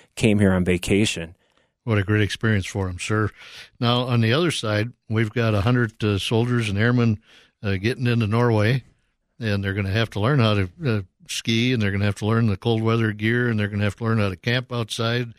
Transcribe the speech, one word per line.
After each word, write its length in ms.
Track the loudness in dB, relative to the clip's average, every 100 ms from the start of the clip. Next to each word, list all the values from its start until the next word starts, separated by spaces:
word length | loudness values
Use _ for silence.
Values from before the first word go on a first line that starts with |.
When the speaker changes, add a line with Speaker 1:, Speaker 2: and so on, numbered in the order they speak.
| _
Speaker 1:
came 240 | -2 2 4
here 140 | 4
on 120 | 4
vacation. 680 | 2 0 0 0 0 -4 -10 -14 _ _ _ _
Speaker 2:
What 120 | -2 0
a 60 |
great 180 | 2 0
experience 460 | 0 -2 0 0 -2
for 240 | -6 -6
'em, 80 | -6
sir. 320 | -4 -2 -2 -6 -20 -20 -18 -4
Now, 220 | 0 0
on 180 | 0 2
the 140 | 2
other 160 | 2 0
side, 420 | -2 -2 -2 -2 -8 -4
we've 240 | -2 -2
got 220 | 0 0
a 80 | 2
hundred, 420 | 2 2 0 -2
uh, 140 | -2 0
soldiers 500 | 0 0 2 0 -2
and 80 | 0
airmen, 440 | 2 4 2 0 _ -20 _ _
uh, 140 | -4 -2
getting 300 | -2 -2 0
into 200 | 0 2
Norway, 580 | 2 2 4 2 0 -4 _ _ _ _ -8
and 240 | -4 -2
they're 80 | -2
gonna 160 | -2 -2
have 220 | 0 -2
to 100 | -2
learn 200 | 0 2
how 120 | 2
to, 160 | 2 -2 -4
uh, 180 | -4 -2 -4 _ -12
ski, 460 | -6 -2 0 2
and 80 | 0
they're 100 | 0
gonna 140 | 0
have 120 | -2 0
to 100 | 0
learn 220 | 2 2
the 100 | 0
cold 240 | 0 0
weather 300 | 2 2 0
gear, 360 | -2 -2 0 0
and 100 | -2
they're 100 | -2
gonna 160 | -2
have 120 | -2 -2
to 80 |
learn 140 | 0 0
how 100 | 0
to 80 | -2
camp 340 | -2 -4 -4
outside. 640 | -8 -6 -4 -2 -2 -6